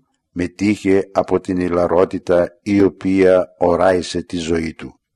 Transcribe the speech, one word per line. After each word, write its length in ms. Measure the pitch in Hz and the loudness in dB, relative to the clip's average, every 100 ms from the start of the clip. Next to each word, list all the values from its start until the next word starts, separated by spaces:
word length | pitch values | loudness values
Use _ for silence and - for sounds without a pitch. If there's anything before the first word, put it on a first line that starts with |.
| _ _ _ | _ _ _
μετήχε 800 | 87 85 - 101 101 98 95 - | -8 -8 -2 -2 0 0 0 0
από 280 | 92 - 92 | -4 -2 -2
την 160 | - 90 | -2 -4
ηλαρότητα 920 | 90 87 87 85 92 92 - 87 87 _ | -2 0 0 2 0 -2 0 0 0 _
η 200 | 104 101 | -2 2
οποία 720 | 95 - 95 95 92 92 87 - | 2 0 -2 2 4 4 0 -2
οράισε 640 | 87 85 92 90 82 87 | 0 2 2 0 -2 -8
τη 140 | - 90 | -8 -8
ζωή 380 | 80 85 80 | -4 -4 -4
του. 260 | - 64 - _ | -10 -18 -20 _